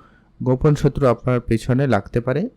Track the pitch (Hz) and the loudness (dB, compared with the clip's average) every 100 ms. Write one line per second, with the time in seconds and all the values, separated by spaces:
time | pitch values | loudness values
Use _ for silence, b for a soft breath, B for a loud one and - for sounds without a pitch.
0 | b b b - 127 127 156 147 147 139 | b b b -6 -2 2 2 2 0 2
1 | 135 117 - 123 - 113 - 127 143 104 | 0 0 -2 -2 -2 -2 0 0 2 0
2 | - 123 120 135 233 | -2 -4 -2 -4 -6